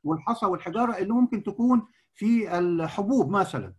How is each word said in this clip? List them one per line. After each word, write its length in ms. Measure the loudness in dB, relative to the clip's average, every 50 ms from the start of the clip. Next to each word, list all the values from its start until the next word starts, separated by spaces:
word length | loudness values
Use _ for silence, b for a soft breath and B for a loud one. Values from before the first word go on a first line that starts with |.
| -2
والحصى 420 | -2 -4 -2 -2 -4 -4 -2 0
والحجارة 520 | -2 -2 -2 -6 -6 -2 -2 -2 0 -2 -4
اللي 140 | -2 0
ممكن 300 | 2 2 2 2 0 -4
تكون 440 | -4 -6 -4 0 2 4 4 2 2 b b b b b _
في 440 | -4 0 0 2 0 0 0 0 0
الحبوب 720 | 2 2 2 0 -2 -2 -4 -4 0 2 2 2 2 2
مثلًا 440 | 2 0 0 0 -2 -8 -8 -8 -16